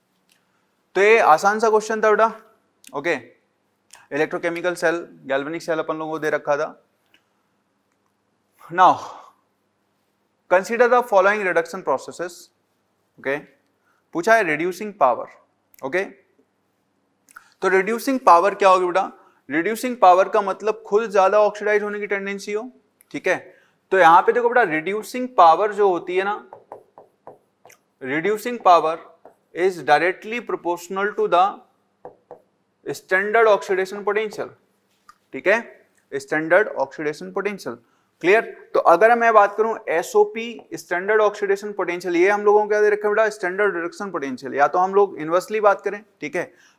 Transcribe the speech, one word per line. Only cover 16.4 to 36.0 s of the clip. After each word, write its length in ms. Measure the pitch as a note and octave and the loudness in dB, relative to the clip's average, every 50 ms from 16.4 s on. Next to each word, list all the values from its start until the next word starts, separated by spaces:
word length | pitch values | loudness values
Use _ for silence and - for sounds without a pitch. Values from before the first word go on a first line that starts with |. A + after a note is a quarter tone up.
| _ _ _ _ _ _ _ _ _ _ _ _ _ _ _ _ _ _ - - _ _ _ _ | _ _ _ _ _ _ _ _ _ _ _ _ _ _ _ _ _ _ -20 -20 _ _ _ _
तो 60 | - F#3+ | -2 0
रिड्यूसिंग 500 | F#3 F#3+ F#3+ G3+ A3+ A3+ A3+ C#4 C4+ B3+ | 2 2 2 0 -4 -4 -2 -2 -4 2
पावर 340 | - - E3+ E3+ F3+ G3+ G3 | 4 6 6 6 4 2 0
क्या 140 | G3 G3+ F#3+ | 2 4 4
होगी 180 | F#3 F#3 F#3 | 4 4 2
बेटा, 240 | F3+ E3+ F#3 G3 - - - _ _ _ _ _ - | 0 -2 -2 -4 -4 -8 -18 _ _ _ _ _ -8
रिड्यूसिंग 480 | C3 D#3+ E3+ G3+ A3+ A3 - B3+ A#3+ - | -4 -4 -4 -4 -4 -6 -6 -8 -2 4
पावर 300 | F#3+ F3+ F3+ F#3 G3 F#3+ | 6 6 6 6 4 2
का 120 | - G#3+ | 0 -2
मतलब 400 | G3+ F#3+ F#3+ - G3+ G#3+ G#3 - - | -2 -2 -6 -6 -4 -4 -4 -6 -4
खुद 240 | - G3 G#3+ A#3 G#3+ | -2 0 0 0 0
ज्यादा 300 | F#3+ G3+ F#3+ G3 G3+ G#3 | 2 2 2 4 4 2
ऑक्सीडाइज 420 | G#3+ G3+ G#3 - G#3 G#3 G#3 G#3 | 2 2 0 -2 -2 -2 0 -2
होने 180 | G#3 G#3 G#3 G#3 | -2 -4 -8 -8
की 60 | G3+ | -8
टेंडेंसी 460 | F#3+ G3+ G3 G3 G3 G3+ G3 G3 G#3+ | -6 -6 -6 -6 -8 -10 -10 -10 -8
हो, 180 | G#3 G#3+ A#3+ B3+ - _ _ _ _ _ _ _ | -8 -8 -8 -10 -16 _ _ _ _ _ _ _
ठीक 180 | - C#3+ - F#3+ | -12 -6 -4 -2
है। 100 | E3+ C3 - - - _ _ _ _ _ _ - | -2 -4 -6 -12 -20 _ _ _ _ _ _ 0
तो 60 | F#3+ F#3+ | 4 6
यहाँ 240 | F3 D#3+ E3 E3+ | 8 8 8 6
पे 100 | - A3+ | 6 4
देखो 160 | A3+ A#3+ A#3+ A#3 | 2 2 0 0
बेटा, 140 | A#3 B3 A3+ F3 | 2 2 2 2
रिड्यूसिंग 580 | D#3 D#3 D#3 F#3 G3 G#3+ G#3 - - B3+ B3+ B3+ - | 0 -4 -4 -4 -6 -8 -8 -8 -8 -8 -8 -2 2
पावर 360 | - F3 D#3+ D#3+ E3+ G#3 G#3+ G3+ | 4 6 6 6 4 2 -2 0
जो 140 | G3+ G#3 G3 | 0 0 0
होती 280 | F3+ E3 - - F3+ | 0 -2 -4 -4 -4
है 80 | F#3 G3 | -4 -2
ना, 200 | G3+ G#3 - - _ - - _ _ - - _ _ _ - - _ _ _ _ - - _ _ _ _ _ _ _ _ _ _ _ _ _ | -4 -4 -8 -10 _ -20 -20 _ _ -20 -20 _ _ _ -20 -20 _ _ _ _ -20 -20 _ _ _ _ _ _ _ _ _ _ _ _ _
रिड्यूसिंग 560 | C3+ C3 C#3 D#3 D#3+ G3+ G#3+ G#3 - B3 B3 A3+ | -8 -6 -4 -4 -2 -2 -4 -4 -6 -8 -8 0
पावर 480 | - F#3+ F3 E3 D#3 D#3+ E3 E3 - - _ _ _ - _ _ _ _ - D#3+ | 4 6 6 6 4 0 -4 -6 -10 -18 _ _ _ -20 _ _ _ _ -6 -2
is 200 | F3 G3 F3+ E3+ C#3+ | -2 -2 -2 -2 0
directly 560 | D3 D3 D3 E3 F3+ F3+ - - G#3+ A3+ A#3+ | 2 2 2 2 0 -2 -4 -8 -10 -10 -10
proportional 640 | A#3 A#3+ F#3 F3 - E3+ F3 E3+ - - G3 F#3+ G3 G#3 | -8 -8 -8 -6 -6 -6 -6 -6 -8 -10 -6 -4 -4 -4
to 120 | G3+ A3 G#3+ G3+ | -4 -4 -2 2
the 160 | F3 F3 F#3 G3+ - - - _ _ _ _ _ _ _ - - - _ _ - - - _ _ _ _ _ _ _ _ - | 2 2 2 2 0 -6 -16 _ _ _ _ _ _ _ -20 -20 -20 _ _ -20 -20 -20 _ _ _ _ _ _ _ _ -12
standard 640 | - C#3+ - - - F#3 F#3 G3+ G#3 G#3+ A#3 A3+ A3 | -12 -12 -12 -4 -2 0 0 0 2 2 2 4 4
oxidation 560 | G3+ F#3+ - - G3 F#3 F#3+ F#3+ G3+ G3+ G3 | 2 2 0 -2 -2 -2 -4 -4 -8 -8 -6
potential, 440 | G#3 G3+ G#3 A3 G#3 - - B2 - - _ _ _ _ _ _ _ _ _ _ - - _ _ _ - | -4 -4 -4 -4 -6 -8 -10 -12 -12 -14 _ _ _ _ _ _ _ _ _ _ -20 -20 _ _ _ -12
ठीक 140 | C3+ B2 F3+ | -4 0 0
है, 100 | G#3 A#3 A3+ - - _ _ _ _ _ | 0 0 -2 -6 -18 _ _ _ _ _